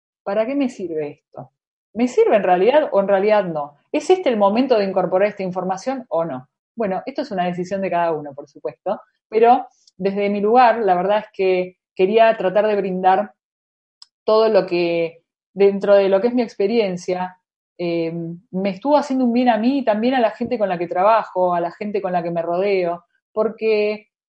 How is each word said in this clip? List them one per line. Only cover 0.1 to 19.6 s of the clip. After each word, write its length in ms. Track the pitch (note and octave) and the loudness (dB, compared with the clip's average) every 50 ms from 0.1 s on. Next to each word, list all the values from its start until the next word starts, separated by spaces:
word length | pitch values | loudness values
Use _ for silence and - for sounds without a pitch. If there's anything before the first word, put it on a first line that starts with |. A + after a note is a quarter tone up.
| _ _ - | _ _ -10
¿Para 220 | G3 G3+ G#3+ A3+ | -6 -4 -2 -2
qué 100 | B3 C#4 | -2 -2
me 140 | C#4+ C4+ A#3+ | -2 -2 -4
sirve 400 | - - F#3+ E3 D#3+ D#3 D3 D3 | -4 -8 -10 -8 -6 -6 -6 -8
esto? 420 | C#3+ _ _ _ _ C#3 C3+ - _ _ _ _ _ _ _ _ - | -10 _ _ _ _ -20 -20 -20 _ _ _ _ _ _ _ _ -4
¿Me 140 | G#3+ B3 B3 | -2 -2 0
sirve 300 | - G#4+ A#4 A4 B3 G3+ | 2 2 2 4 4 2
en 60 | F3+ | 2
realidad 460 | F3+ F3+ F3+ F#3+ A#3 C#4 D#4 C#4+ - | 2 2 2 4 4 4 2 2 2
o 80 | - G3 | 0 0
en 80 | G3 G3 | 0 2
realidad 360 | G3+ F#3+ G3 G#3+ G#3+ G#3 F#3+ | 0 2 2 2 2 2 0
no? 300 | F3 D#3+ D3+ C#3+ C#3+ - _ _ _ | -2 -4 -8 -8 -10 -14 _ _ _
¿Es 180 | - D4+ D4 - | -6 -2 0 2
este 200 | F#4 F#4 F#4 C#4+ | 2 2 2 0
el 80 | A#3 G#3 | 0 2
momento 400 | G3+ G3 G#3 A#3+ C4+ C4+ A#3+ G#3+ | 2 2 2 2 0 2 2 2
de 80 | G3+ | 0
incorporar 440 | F#3+ F#3 F#3+ F3+ F3 F#3 F#3+ G3+ G#3 | 0 0 -2 0 0 2 2 0 0
esta 140 | G3+ - F#3+ | -2 -4 -8
información 640 | F3+ F3+ F#3+ F3+ F#3+ F#3 F3 - E3+ E3+ B3 - - | -6 -6 -6 -6 -6 -6 -6 -6 -8 -8 -8 -8 -6
o 160 | - E3 E3+ | -4 -4 -4
no?". 240 | D#3+ C3 B2+ C3+ _ _ _ _ _ _ | -4 -8 -12 -14 _ _ _ _ _ _
Bueno, 280 | A3+ A3+ F#3+ F#3 F3+ - | -6 -6 -4 -4 -6 -8
esto 160 | C4+ C#4 D#4 D4 | -10 -8 -8 -8
es 80 | - | -6
una 140 | G#3 F3+ F3 | -4 -4 -4
decisión 360 | F3+ F3+ F3+ F3 F#3 G3+ F#3+ | -4 -4 -6 -6 -6 -6 -6
de 100 | F#3+ F3 | -4 -4
cada 200 | F3 F3 E3+ E3+ D#3+ | -2 -2 -2 -2 -2
uno, 200 | D3+ D3 C#3+ C#3 | -4 -6 -10 -14
por 140 | C#3+ C#3+ - | -16 -18 -20
supuesto, 540 | - D3+ - D#3 - _ - F3+ A3 - - _ _ _ _ - | -16 -12 -12 -12 -10 _ -8 -8 -8 -8 -10 _ _ _ _ -4
pero 400 | A3 A3 A3+ A#3 B3 C4+ - - _ _ _ _ _ - | 0 4 6 6 6 4 2 -4 _ _ _ _ _ -6
desde 320 | F#3 G3 G3 G3+ G3+ G3+ | -4 -4 -2 -2 -2 -2
mi 100 | G3+ G3+ | -2 0
lugar, 400 | G3+ G#3+ A#3 B3+ B3+ A3+ A3+ A#3 | 0 2 4 6 6 4 4 2
la 160 | A3 F#3+ F3+ | 0 0 0
verdad 240 | F3 F#3 G3 G#3 G#3+ | 0 0 0 0 -2
es 60 | G3+ - _ | -2 -6 _
que 440 | - F#3+ F#3 F#3 F3+ F#3 F3+ - _ _ _ _ | -2 0 0 0 0 -2 -4 -8 _ _ _ _
quería 400 | - F#3 F#3+ A3 A3+ A3+ A3+ A3 A3 | 0 0 2 4 6 6 4 4 2
tratar 280 | F#3 F#3 F3+ G#3 G3+ | 0 0 2 2 2
de 120 | G#3+ G#3 G3+ | 2 0 -2
brindar 560 | F#3+ F#3+ F3+ F#3 F#3+ F#3 F#3+ G3+ G#3 - - _ _ _ _ _ _ _ _ _ _ _ _ _ _ _ _ _ _ | -2 -2 -2 0 2 2 2 2 0 -4 -8 _ _ _ _ _ _ _ _ _ _ _ _ _ _ _ _ _ _
todo 240 | A3 A3 A3 A3 A3 | 2 2 4 4 4
lo 180 | G#3+ F#3 F3 | 4 2 2
que, 580 | F3+ F3 F3 F3 E3+ E3+ E3+ E3 D#3+ - _ _ _ _ _ _ _ - | 2 0 0 0 0 0 -2 -2 -4 -6 _ _ _ _ _ _ _ 0
dentro 420 | F#3 G3 G3 G3+ G3 G#3 G3+ G3+ | 2 2 4 2 2 2 4 6
de 120 | G3+ G3 F#3+ | 6 6 4
lo 140 | G3 F#3+ | 2 2
que 60 | G#3+ A#3+ | 0 0
es 60 | A#3+ | 0
mi 80 | B3 | -2
experiencia, 1000 | A3+ G3 - - G3 G3 A#3+ A#3 G#3 F#3 F3+ F3 - - F3+ F3+ F#3 F3+ F3+ _ _ _ _ _ _ _ _ - F3 | -4 -4 -4 -4 -2 0 0 0 0 -2 -4 -6 -6 -6 -6 -6 -6 -8 -10 _ _ _ _ _ _ _ _ -8 -6
eh, 300 | E3+ E3+ E3+ E3 E3 E3 E3+ E3 E3 E3+ F3 - _ | -4 -2 -2 -4 -4 -6 -6 -8 -10 -10 -14 -14 _
me 180 | - F#3 G3 G3+ | -6 -4 -4 -4
estuvo 260 | F#3 - - C#4+ D4 | -4 -4 -2 2 2
haciendo 300 | C#4+ - - C4+ C4 B3+ | 2 2 0 -2 -2 0
un 80 | A#3+ A3+ | 0 0
bien 160 | B3 B3+ B3 | 2 2 2
a 80 | A3+ | 2
mí 220 | G#3+ | 2